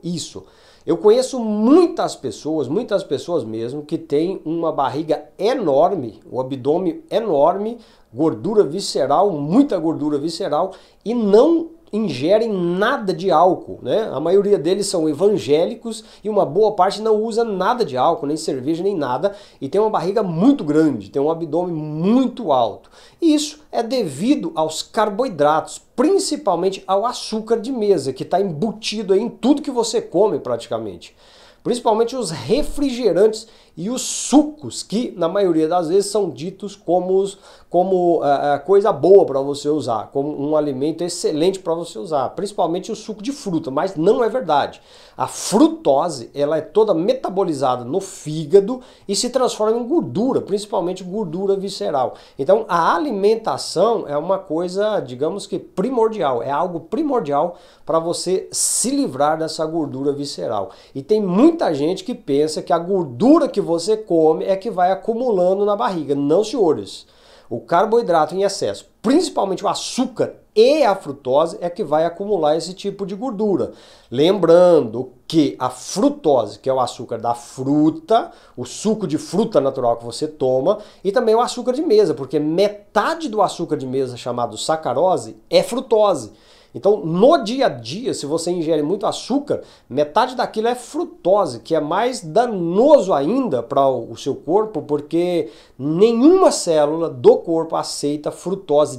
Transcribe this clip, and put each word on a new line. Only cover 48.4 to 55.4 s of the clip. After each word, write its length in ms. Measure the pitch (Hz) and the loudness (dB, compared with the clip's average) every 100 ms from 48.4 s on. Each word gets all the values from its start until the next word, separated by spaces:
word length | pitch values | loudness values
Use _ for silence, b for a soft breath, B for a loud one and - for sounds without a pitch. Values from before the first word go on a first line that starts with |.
| 147 196 196 254 B B B | 4 4 4 -2 B B B
e 80 | 196 | -4
se 160 | 247 | -2
transforma 440 | 254 240 - 214 233 | 0 0 0 0 0
em 120 | 240 | 0
gordura, 520 | 330 143 143 262 196 | 0 0 0 0 0
principalmente 640 | - 202 - 208 175 185 | 0 -4 -2 -2 -2 -4
gordura 520 | 180 208 180 175 196 196 | -8 -6 -6 -4 -2 -2
visceral. 580 | 196 190 202 139 120 - B B | -4 -6 -2 -2 -2 -6 B B
Então, 280 | 139 220 - | 2 2 2
a 280 | 170 175 339 | 2 2 2
alimentação 1120 | 294 196 208 226 185 127 - 160 220 208 - | 0 2 2 2 -2 -4 -4 2 2 2 -2
é 80 | 147 | -4
uma 220 | 175 190 | -2 -2
coisa, 640 | 165 156 175 190 214 196 | -2 -4 -2 -2 -2 -2
digamos 480 | 131 127 156 196 | -4 -4 -4 -4